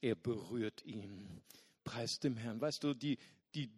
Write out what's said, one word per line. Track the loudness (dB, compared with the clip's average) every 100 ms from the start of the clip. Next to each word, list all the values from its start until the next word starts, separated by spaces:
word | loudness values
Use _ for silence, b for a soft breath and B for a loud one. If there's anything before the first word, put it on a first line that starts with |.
er | 2 2
berührt | 2 0 0 0 0 -2 -8
ihn. | -6 -6 -10 -12 -14 B B B B
Preis | -6 -2 -2 2
dem | 2 2
Herrn. | 0 0
Weißt | 0 2
du, | 2
die, | 2 2 0 B B _ -4
die | -4